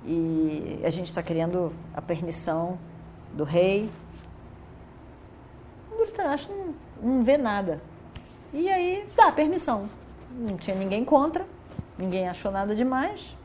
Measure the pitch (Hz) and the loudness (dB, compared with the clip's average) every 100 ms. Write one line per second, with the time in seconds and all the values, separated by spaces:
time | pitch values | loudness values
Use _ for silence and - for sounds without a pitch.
0 | - 165 165 160 160 151 - - - 165 | -2 0 2 2 2 0 -6 -2 -2 -2
1 | 170 - 170 165 165 180 170 160 - - | -4 -6 -2 0 0 0 -2 -4 -12 -12
2 | - 165 170 160 - 160 170 180 - - | -4 -4 -4 -4 -2 -2 -2 -6 -10 -18
3 | - - - 147 147 170 185 196 214 - | -18 -18 -14 -6 0 4 6 4 0 -8
4 | - - - - - - - - - - | -16 -18 -18 -18 -18 -18 -18 -18 -20 -20
5 | - - - - - - - - - 440 | -20 -20 -20 -20 -20 -20 -20 -20 -14 0
6 | 453 - 359 285 - 403 370 302 - - | 0 2 0 0 -2 -6 -6 -8 -12 -4
7 | 220 262 233 285 240 202 190 147 - - | 2 4 6 6 6 0 0 -4 -6 -18
8 | - - - - - 285 349 381 359 381 | -18 -18 -18 -20 -10 -2 2 4 2 0
9 | 415 - 403 - 302 349 - 226 202 - | 0 8 10 10 4 2 0 0 -2 -10
10 | - - - 247 233 185 - 190 196 202 | -18 -18 -14 -6 -4 -4 -2 -2 0 0
11 | 240 294 285 339 370 - - - - - | 6 6 6 0 -6 -12 -16 -12 -12 -6
12 | 190 185 185 175 202 196 202 214 254 262 | -2 0 -2 -2 -2 -2 0 2 2 2
13 | 311 415 - - | 0 -4 -12 -16